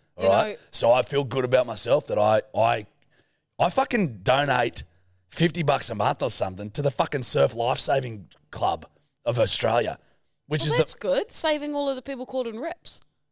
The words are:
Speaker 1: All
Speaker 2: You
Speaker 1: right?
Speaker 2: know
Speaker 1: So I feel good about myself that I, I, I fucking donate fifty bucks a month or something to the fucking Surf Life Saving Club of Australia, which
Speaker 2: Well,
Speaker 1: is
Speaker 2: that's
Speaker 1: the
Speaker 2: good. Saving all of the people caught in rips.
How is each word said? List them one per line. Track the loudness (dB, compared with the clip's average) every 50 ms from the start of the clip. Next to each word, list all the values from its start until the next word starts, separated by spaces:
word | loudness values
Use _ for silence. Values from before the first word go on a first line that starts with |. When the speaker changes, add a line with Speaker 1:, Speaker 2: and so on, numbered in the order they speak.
| _ _ _ 0
Speaker 1:
All | 2
Speaker 2:
You | 4
Speaker 1:
right? | 4 4 2 0
Speaker 2:
know | -4 -10 -16 _ -4
Speaker 1:
So | 0 4 4 4
I | 4
feel | 2 0 -2 -2 -2
good | 0 -2 -2 0
about | 2 2 2 2
myself | 0 -4 -6 0 2 2 0 2 0
that | 0 2
I, | 4 4 4 2 2 -2 0
I, | 2 2 2 2 0 -4 -10 _ _ _ _ _ _ _ _ _ _ _ _ _ 0
I | 0 2
fucking | 2 0 0 0 0 0 0 0 -4 -2
donate | 0 2 2 2 2 2 2 2 0 0 -2 -6 -10 -12 _ _ _ _ _ _ _ _
fifty | -2 0 0 0 2 0 0
bucks | 0 0 0 0 -2
a | -2
month | 0 0 0 0 0 -2
or | -2
something | -2 -2 -2 -4 -4 -8 -10 -8 -6
to | -2 -2
the | -2
fucking | 0 0 -2 -2 -2 -2 -2
Surf | 0 2 2 2 2 2
Life | -2 -2 -2 0 0
Saving | 0 0 0 0 -2 -4 -10 -14 -16 -20 -20 _ _ _
Club | -8 -2 -2 -2 -2 -2 -8 -16 _ _ _ _ _ _ _
of | -2 0 2
Australia, | 2 2 2 0 0 2 2 2 0 0 -4 -8 _ _ _ _ _ _ _ _ _ _
which | -2 -2 0
Speaker 2:
Well, | 2 2
Speaker 1:
is |
Speaker 2:
that's | 2 2 0 -2
Speaker 1:
the | -6
Speaker 2:
good. | -2 -2 -2 0 -2 -4 -4
Saving | -2 0 0 0 -2 -2 -4 -4
all | -4 -2 -2
of | -4
the | -4 -6
people | -10 -10 -8 -10
caught | -6 -6 -6 -6
in | -6 -8 -8
rips. | -10 -10 -10 -10 _ -12 -12 -12 -14 _ _ _ _ _